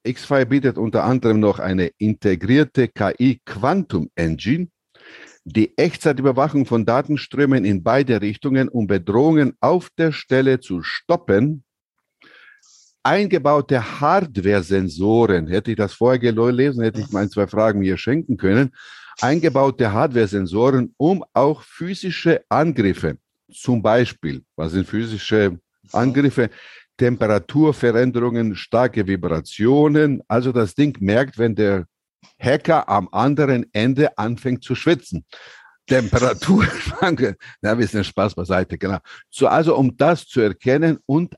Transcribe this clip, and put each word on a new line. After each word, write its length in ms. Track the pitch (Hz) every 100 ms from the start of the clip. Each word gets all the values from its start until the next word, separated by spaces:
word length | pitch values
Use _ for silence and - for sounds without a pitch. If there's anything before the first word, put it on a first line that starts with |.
X-Fi 420 | 117 127 - 139 127
bietet 320 | 139 131 113
unter 260 | 110 110
anderem 360 | 87 131 123 107
noch 180 | 107 95
eine 280 | - 95 87 -
integrierte 880 | 107 107 104 90 95 131 147 - 120
K-I-Quantum-Engine, 1800 | - 98 - 127 117 - - 120 190 165 92 76 - 82 80 101 160 180 _ _ _ - - - - -
die 320 | 110 110 -
Echtzeitüberwachung 880 | 156 - 160 135 135 127 147 147 135
von 200 | 117 107
Datenströmen 800 | 120 147 147 - 120 143 135 98
in 180 | 98
beide 380 | 98 127 131 113
Richtungen, 480 | 104 104 143 131 131
um 180 | 123 101
Bedrohungen 680 | 98 87 104 151 160 135 -
auf 280 | 131 180 - -
der 140 | 165
Stelle 480 | 147 - 131 135 131
zu 240 | - 90
stoppen. 800 | - - - 170 - 101 139 156 - _ _ _ _ _ - - - _ _ _ _ _
Eingebaute 1000 | 123 180 202 175 139 147 139 131 107 -
Hardware-Sensoren, 1500 | 147 190 175 101 92 101 85 98 92 76 98 113 113 92 80
hätte 240 | 92 104
ich 60 | 107
das 160 | 101
vorher 260 | - 120 131
gelesen, 640 | 120 110 117 123 139 127
hätte 160 | 113 107
ich 100 | 139
mal 120 | 101
ein, 60 | 101
zwei 180 | - 101
Fragen 320 | 101 110 101
mir 180 | 95 92
schenken 400 | - 147 160 107
können. 340 | 95 104 135 - - - - -
Eingebaute 680 | 123 160 160 135 135 127 117
Hardware-Sensoren, 1000 | 104 151 120 107 101 92 98 127 131 120 -
um 260 | 151 190 -
auch 300 | - 139 151
physische 800 | - - 165 190 185 - 170 147 -
Angriffe, 680 | 113 165 135 101 87 82 65 _ _ _
zum 300 | - - 120
Beispiel, 640 | 104 117 120 - 80 67 - -
was 180 | 80
sind 140 | 90 85
physische 720 | 104 113 107 - 107 101 87 _ _ _
Angriffe? 580 | - 123 127 143 - 113 - - - _ -
Temperaturveränderungen, 1600 | 123 123 110 104 - 147 156 135 120 113 127 120 120 117 113 92
starke 500 | - 117 123 110 95
Vibrationen. 1120 | 95 87 80 76 - 110 143 151 151 151 131 -
Also 240 | 117 127
das 240 | 123 107 -
Ding 220 | 147 -
merkt, 380 | 98 107 131 -
wenn 180 | 117 104
der 300 | 107 98 85 _ _ _ _ _
Hacker 520 | - 143 - 156 -
am 180 | 101 92
anderen 520 | 95 127 147 143 123 -
Ende 460 | 107 117 135 147 -
anfängt 460 | 107 117 131 123 -
zu 100 | 123
schwitzen. 480 | - 165 - 85 - - - - - _ -
Temperaturschwankungen. 1500 | 131 110 127 123 - - 190 - - - - 196 156 120 98 -
<laughs> 140 | -
Na, 160 | 104 117
wir 80 | 110
sind 180 | 107 95
Spaß 300 | - 95 -
beiseite, 420 | 92 92 92 87
genau. 200 | 95 92 - - -
So, 180 | - 135
also 300 | 147 165 131
um 180 | 131 -
das 320 | 143 170 -
zu 140 | 131
erkennen 580 | 107 92 127 139 165 151 -
und 300 | 143 180